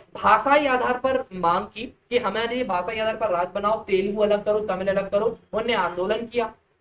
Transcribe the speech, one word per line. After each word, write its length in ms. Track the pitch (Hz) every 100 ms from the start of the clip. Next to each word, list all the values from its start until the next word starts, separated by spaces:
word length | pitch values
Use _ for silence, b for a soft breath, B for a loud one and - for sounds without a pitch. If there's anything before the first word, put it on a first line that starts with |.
| -
भाषाई 520 | - 202 220 277 294 285
आधार 300 | 254 247 247
पर 260 | 262 254 -
मांग 320 | 185 170 180 -
की 200 | 208 240 - -
कि 80 | 240
हमारे 420 | 214 208 233 247
भाषाई 340 | 226 180 208 220
आधार 180 | 220 220
पर 140 | 220
राज्य 220 | 175 180
बनाओ, 280 | 202 202 220
तेलुगु 380 | - 190 202 208
अलग 220 | 208 208
करो, 160 | 214 214
तमिल 260 | 208 185 196
अलग 220 | 190 196
करो। 160 | 202 220
उन्होंने 480 | - _ 208 233
आंदोलन 520 | 214 175 180 190 220 233
किया, 200 | 240 220 - _ _